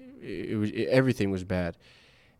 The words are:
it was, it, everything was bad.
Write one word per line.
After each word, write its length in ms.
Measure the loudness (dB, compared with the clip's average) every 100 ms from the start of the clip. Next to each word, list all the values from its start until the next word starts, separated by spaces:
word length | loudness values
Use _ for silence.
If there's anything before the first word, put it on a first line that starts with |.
| -18 -16
it 380 | -10 -8 -4 0
was, 100 | 0
it, 180 | 0 2
everything 420 | 4 4 2 0
was 120 | 0
bad. 320 | -2 -2 -2 -6 -16 -20 -20 -20 -20